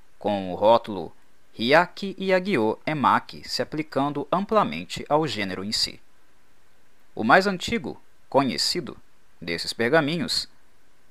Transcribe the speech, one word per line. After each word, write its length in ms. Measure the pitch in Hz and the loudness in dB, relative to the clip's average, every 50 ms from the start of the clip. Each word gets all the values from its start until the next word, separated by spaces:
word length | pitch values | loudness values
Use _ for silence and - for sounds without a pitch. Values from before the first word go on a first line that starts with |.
| - - - - | -20 -20 -14 -6
com 320 | - 101 104 98 95 92 | -4 -2 -2 -2 -2 -4
o 60 | 87 | -2
rótulo 580 | 80 85 - 147 - - - 104 92 80 - - - - - - - - - - | 2 6 6 6 6 4 0 -8 -8 -8 -10 -12 -16 -20 -20 -20 -20 -20 -16 -8
Hyakki 600 | - - 120 143 160 175 - - - - 196 - - | -2 2 4 6 6 4 4 -2 -8 -8 -8 -6 -4
Yagyo 640 | 190 190 185 185 185 196 196 131 107 110 - - - | 0 0 2 2 2 2 2 2 2 2 0 0 -2
Emaki 640 | - 156 147 123 98 104 123 - - - - - - | -2 0 2 4 4 4 4 0 -4 -16 -16 -12 -8
se 140 | - - | -4 -4
aplicando 640 | 123 - - 151 151 - - 135 135 147 143 143 - - | -4 -4 -4 -8 -6 -4 -2 -2 0 0 -2 -4 -2 0
amplamente 760 | - 180 202 - 226 214 190 - 73 82 90 - - - - - | 0 0 0 2 2 2 2 2 -2 -6 -8 -8 -10 -8 -4 0
ao 200 | 147 151 160 143 | 2 2 2 0
gênero 340 | 104 107 104 95 92 92 | -2 -4 -4 -4 -4 -6
em 80 | 95 104 | -6 -4
si. 300 | 113 - - - - - - - - - - - - - - - - - - - - - - - - - - - - | -2 -2 -2 -2 -4 -8 -20 -20 -20 -20 -20 -20 -20 -20 -20 -20 -20 -20 -20 -20 -20 -20 -20 -20 -20 -20 -20 -14 -8
O 80 | - | -2
mais 240 | 107 113 143 185 190 | 4 6 6 6 6
antigo, 560 | 202 190 170 - - 160 - 147 98 71 - - - - - - - | 4 -2 -4 -4 -4 -4 -4 -4 -6 -10 -12 -16 -20 -20 -20 -6 0
conhecido, 680 | - 131 139 131 90 69 - - - - - - - - - - - - - - - - | 2 2 2 2 0 -2 -2 -2 -2 -4 -6 -8 -10 -14 -16 -20 -20 -20 -20 -20 -18 -12
desses 320 | 85 85 82 80 - 85 | -8 -6 -6 -4 -4 -6
pergaminhos, 760 | - - 113 120 139 165 151 135 165 175 135 76 - - - - - - - - - - - - - - - - | -4 -2 0 4 4 4 2 2 0 -2 -2 -2 -2 -4 -4 -6 -12 -18 -20 -20 -20 -20 -20 -20 -20 -20 -20 -20